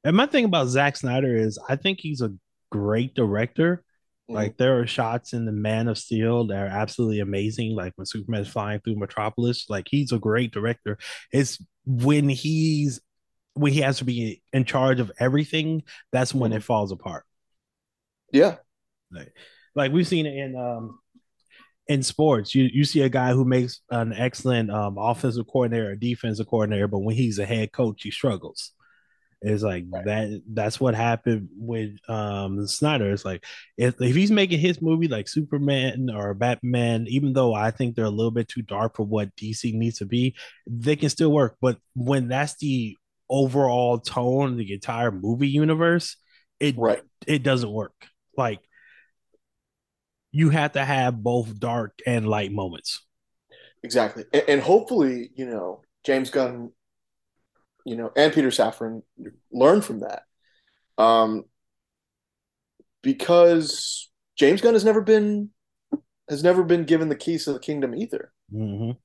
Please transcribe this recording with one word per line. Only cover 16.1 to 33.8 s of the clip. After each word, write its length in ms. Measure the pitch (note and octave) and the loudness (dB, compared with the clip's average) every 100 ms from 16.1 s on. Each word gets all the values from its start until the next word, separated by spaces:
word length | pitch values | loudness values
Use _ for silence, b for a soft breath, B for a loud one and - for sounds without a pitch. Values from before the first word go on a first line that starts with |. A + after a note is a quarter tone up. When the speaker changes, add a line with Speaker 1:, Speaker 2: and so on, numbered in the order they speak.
Speaker 1:
that's 220 | B2+ B2+ | -2 0
when 160 | C3+ A#2 | 0 0
Speaker 2:
Mm-hmm. 80 | A2 | -2
Speaker 1:
it 40 | |
falls 300 | - A2+ G#2 | -2 -2 -2
apart. 320 | F#2 - F#2 _ _ _ _ _ _ _ _ _ _ _ | -6 -10 -14 _ _ _ _ _ _ _ _ _ _ _
Speaker 2:
Yeah. 240 | C#3 F3+ E2+ _ _ _ _ _ | 6 6 4 _ _ _ _ _
Speaker 1:
Like, 220 | F2+ - _ b b b | -18 -18 _ b b b
like, 180 | - C3+ | -2 2
we've 140 | D#3 E3+ | 2 2
seen 200 | F3 D3+ | 0 0
it 100 | C#3 | -4
in, 180 | C3+ B2+ | -8 -6
um, 420 | B2 A#2 A2+ - _ _ _ _ _ b b _ - | -6 -8 -10 -16 _ _ _ _ _ b b _ -2
in 160 | C#3+ | -2
sports. 520 | C3 - D#3 B2 G2+ | 0 2 2 2 2
You, 140 | C#3 C3 | 2 4
you 140 | B2 | 4
see 160 | D3 D#3 | 2 2
a 80 | C3+ | 2
guy 240 | C3 B2+ | 2 2
who 140 | B2 B2+ | 2 4
makes 340 | B2+ B2 - _ | 2 0 -6 _
an 220 | A#2+ A2+ | -4 -4
excellent, 580 | G#2+ B2+ - C3 B2 A2 | -2 -4 -2 -2 0 0
um, 280 | G#2 G#2 G2 | -2 -4 -2
offensive 480 | A2 A#2 C3+ A#2+ A2 | -2 0 -2 -4 -2
coordinator 460 | C3+ B2 A#2 G#2+ | 0 0 0 -4
or 40 | G2 | -4
defensive 500 | A#2+ A#2+ A#2 G#2+ A2+ | -4 -4 -6 -6 -2
coordinator, 400 | A#2 G#2+ G#2 G2+ | 0 0 0 0
but 120 | G2+ | -2
when 180 | G#2 A2+ | -2 0
he's 220 | B2 G2+ | -2 -2
a 80 | G2 | -4
head 260 | A#2 G#2+ | -2 -4
coach, 300 | - A#2+ G#2 | -2 -2 -2
he 80 | G2+ | -10
struggles. 640 | - C3+ G2 - - - _ _ _ _ _ _ _ | -4 -2 -2 -8 -14 -16 _ _ _ _ _ _ _
It's 220 | G#2+ G#2+ | -4 -2
like 220 | G#2+ F2+ F2 | -2 -4 -8
Speaker 2:
Right. 160 | F2+ | -8
Speaker 1:
that. 380 | F#2+ G#2+ G#2+ G#2 - | -4 -4 -4 -8 -10
That's 280 | A2 G#2+ - | -6 -4 0
what 160 | C3 A2 | 0 0
happened 520 | A#2 A2+ - A2 F#2+ F#2+ | 0 0 0 -2 -4 -12
with, 360 | A2+ A#2 G#2+ G2+ - | -8 -6 -6 -10 -10
um, 580 | A2 G#2 G2+ G2 G2 G2+ | -6 -4 -4 -4 -4 -6
Snyder. 460 | - D3+ D3 G2+ | -2 0 2 2
It's 120 | G2+ | 0
like, 200 | F#2+ F2+ B B B | -4 -10 B B B
if, 180 | - | -2